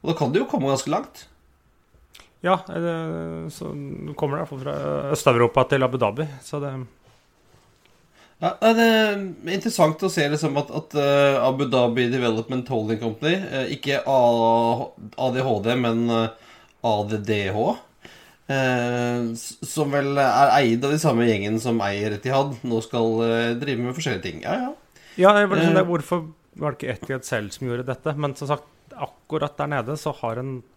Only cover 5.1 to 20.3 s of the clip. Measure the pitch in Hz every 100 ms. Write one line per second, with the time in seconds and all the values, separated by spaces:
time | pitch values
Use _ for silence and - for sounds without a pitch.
5.1 | 147 143 120 120 - 127 135 127 127 110
6.1 | 113 151 135 - 147 143 135 127 _ _
7.1 | _ _ _ _ _ _ _ _ _ _
8.1 | _ _ _ 170 - 220 226 226 220 214
9.1 | 202 196 165 170 190 226 - 156 156 190
10.1 | 175 143 151 156 139 143 127 - 147 143
11.1 | 143 143 135 127 131 139 131 120 117 120
12.1 | 131 120 110 113 127 123 117 107 110 113
13.1 | 110 151 185 190 135 127 139 139 139 -
14.1 | 135 120 117 113 117 117 117 - - 107
15.1 | - 131 123 131 107 107 127 120 117 120
16.1 | 113 110 - - - _ _ 120 104 104
17.1 | 107 101 104 95 104 143 233 - _ -
18.1 | - - _ - 135 131 123 120 120 120
19.1 | 120 120 113 - - - - 143 143 139
20.1 | 143 135